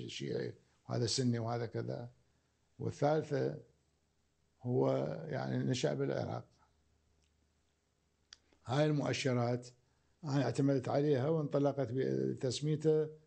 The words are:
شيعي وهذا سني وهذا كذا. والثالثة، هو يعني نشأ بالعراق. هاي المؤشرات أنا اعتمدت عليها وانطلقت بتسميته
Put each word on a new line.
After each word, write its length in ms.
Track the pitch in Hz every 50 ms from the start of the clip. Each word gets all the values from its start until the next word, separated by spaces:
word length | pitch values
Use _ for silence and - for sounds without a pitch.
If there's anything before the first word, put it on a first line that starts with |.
| 62
شيعي 480 | 58 - - 69 67 - - 64 60 - - _ _ _ _ _ -
وهذا 180 | 120 120 120
سني 320 | 113 - - 131 123 117 117
وهذا 280 | 113 113 120 117 120
كذا. 440 | 110 - 117 117 120 131 131 120 123 - _ _ _ _ _ _ _ _ _ _ _ _ -
والثالثة، 800 | - 113 107 - 143 143 156 160 147 - 147 131 131 135 - - - - _ _ _ _ _ _ _ _ _ _ _ _ _ _ _ _ _ _ -
هو 340 | 123 123 131 135 135 135 135 135 147 - - 160 156
يعني 300 | 135 127 131 131 127 127
نشأ 360 | 131 135 127 123 - 147 147
بالعراق. 500 | 139 139 139 135 131 113 101 113 120 - - _ _ _ _ _ _ _ _ _ _ _ _ _ _ _ _ _ _ _ _ _ _ _ _ _ _ _ _ _ _ _ _ _ _ _ _ - - _ _ _ _ -
هاي 200 | - 120 143 151
المؤشرات 840 | 151 151 143 - - 131 - - 135 123 123 120 120 123 123 - - - _ _ _ _ _ _ _ _ _ -
أنا 200 | 147 135 143 131
اعتمدت 440 | 120 117 - 139 139 139 135 123 -
عليها 400 | 117 143 147 151 147 127 127 151
وانطلقت 600 | 165 160 147 139 - 143 139 143 135 139 131 107
بتسميته 1160 | 120 135 131 131 135 131 131 131 131 - - 127 117 - 143 151 156 147 156 156 156 156 151 151 156 - -